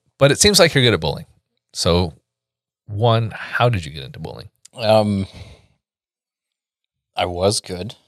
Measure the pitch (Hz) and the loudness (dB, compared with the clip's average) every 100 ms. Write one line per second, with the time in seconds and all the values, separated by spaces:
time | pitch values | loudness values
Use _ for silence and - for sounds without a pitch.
0 | _ - 139 127 208 202 170 143 123 90 | _ 0 2 4 2 4 4 4 2 2
1 | 78 - - _ _ _ _ - 90 85 | -2 -6 -12 _ _ _ _ -4 0 2
2 | 90 - _ _ _ _ _ _ - 104 | 0 -6 _ _ _ _ _ _ -12 -2
3 | 117 113 110 - - - 123 104 76 73 | 2 2 -2 -8 -8 0 0 0 -8 -14
4 | 65 - - 60 - _ - 117 110 110 | -16 -14 -14 -14 -18 _ -20 -6 2 4
5 | 104 98 92 - - - _ _ _ _ | 4 0 -4 -10 -20 -20 _ _ _ _
6 | _ _ _ _ _ _ _ _ _ _ | _ _ _ _ _ _ _ _ _ _
7 | _ - 90 87 98 117 - 90 101 - | _ -6 -4 0 0 0 -6 -10 -10 -14